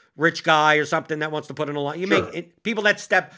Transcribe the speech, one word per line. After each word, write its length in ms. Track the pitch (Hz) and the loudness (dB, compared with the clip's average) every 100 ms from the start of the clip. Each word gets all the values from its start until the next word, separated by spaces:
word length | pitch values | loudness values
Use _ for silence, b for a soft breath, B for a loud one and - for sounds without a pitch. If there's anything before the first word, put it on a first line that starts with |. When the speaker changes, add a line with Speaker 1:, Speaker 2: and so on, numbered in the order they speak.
| b - | b 0
Speaker 1:
rich 280 | 165 160 | 0 0
guy 340 | 170 156 151 151 | 2 4 6 4
or 80 | 139 | 2
something 340 | 160 - 156 | -2 -4 -6
that 120 | 156 | -4
wants 160 | 151 151 | -6 -8
to 60 | |
put 160 | 147 147 | -8 -6
in 60 | 147 | -4
a 40 | |
line. 200 | 143 160 | -6 -4
You 80 | 190 | 0
Speaker 2:
Sure. 240 | 190 - | 0 0
Speaker 1:
may, 60 | 170 | -8
it, 240 | 170 _ | -14 _
people 180 | - 220 208 | -6 -2 0
that 140 | 196 | 0
step, 360 | - 185 180 | 0 0 0